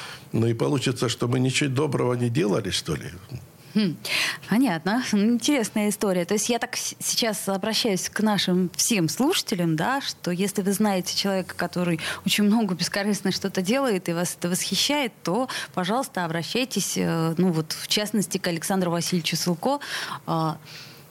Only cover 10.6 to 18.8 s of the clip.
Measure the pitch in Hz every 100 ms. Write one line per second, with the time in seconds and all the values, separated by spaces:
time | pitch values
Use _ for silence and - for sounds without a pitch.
10.6 | 190 196 214 185 175 - 202 190 170 -
11.6 | 175 180 175 160 - - - - 208 226
12.6 | 202 170 175 202 208 196 190 180 196 196
13.6 | 185 269 262 185 175 170 175 - 175 180
14.6 | - 185 - 294 233 - 160 208 262 -
15.6 | - - 180 240 - 190 170 165 156 233
16.6 | 285 202 - 185 175 165 160 165 185 160
17.6 | 160 - - 214 208 214 - 185 180 165
18.6 | - 190